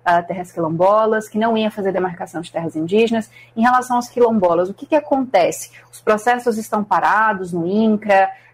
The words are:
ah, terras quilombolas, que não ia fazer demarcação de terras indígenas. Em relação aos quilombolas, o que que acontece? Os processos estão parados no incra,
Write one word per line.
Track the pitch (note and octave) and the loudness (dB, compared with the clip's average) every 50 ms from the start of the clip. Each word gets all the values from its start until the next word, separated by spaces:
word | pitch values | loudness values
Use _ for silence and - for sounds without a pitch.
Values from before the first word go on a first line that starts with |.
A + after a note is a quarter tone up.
| _ | _
ah, | F3 E3+ F3 | 2 2 2
terras | F3 F3 F3 F#3 F3 - | 0 -2 -6 -8 -8 -10
quilombolas, | - F3 E3 D#3 E3 E3 F3+ G3 G#3 A3 A3 A3 A3 A3 G#3+ - | -6 -4 -4 -2 0 2 2 4 4 4 2 2 0 -2 -4 -4
que | - G#3+ | -4 -2
não | A3 A#3 A3+ A3 | 0 0 0 0
ia | A3 G#3+ | -2 -2
fazer | - G#3+ F#3+ G3 | -4 -4 -4 -2
demarcação | F#3 F#3 F#3 F3+ E3+ - F#3 F3 - D#3+ | -2 -2 -2 -4 -6 -8 -12 -10 -10 -12
de | E3+ - | -12 -8
terras | - D#3+ E3 D#3+ - | -8 -8 -8 -6 -6
indígenas. | D#3 D#3+ E3+ G3 G#3+ A#3 A3 A3+ A3+ G#3+ - _ - - - _ A3+ | -6 -4 -2 2 2 2 2 0 -4 -4 -8 _ -20 -20 -12 _ 0
Em | A3+ | 2
relação | B3 B3+ B3+ A#3+ B3 B3 | 2 2 2 0 0 -2
aos | A#3+ A#3+ - | -2 -2 -4
quilombolas, | - B3 A#3+ A3+ A3 G#3+ F3+ F3 E3+ E3+ F3+ F#3 | 0 2 2 2 2 2 2 2 2 2 0 -2
o | G3+ | -4
que | - C#4+ | -10 -6
que | - D#4 | -2 -2
acontece? | D4 D4 - C#4+ C4+ C4 B3+ - F#3+ D#3+ D#3 D#3+ - - - - - - _ | -2 0 0 -2 -2 -2 0 2 2 2 2 0 -4 -12 -16 -20 -20 -20 _
Os | - - | -20 -6
processos | - A3 G#3+ G#3 G#3+ B3 A#3+ A#3+ A#3+ A#3+ A3 A3 | -2 0 0 0 2 0 0 0 0 -2 -2 -2
estão | A3 - A3+ G#3+ G3+ | -4 -4 -4 -4 -2
parados | - F#3 E3 D#3+ D#3 F#3 G#3+ A3 A3 G#3 F#3 F#3+ F3 | 0 0 0 2 2 2 2 2 0 0 -2 -6 -6
no | F3 F3 E3 | -4 -4 -4
incra, | F3 G3 G#3+ A3+ A3 G#3+ G#3 G#3+ G#3 G3 F#3+ F#3+ F#3+ - - _ _ | -2 0 0 2 2 0 0 0 2 4 4 4 2 -2 -8 _ _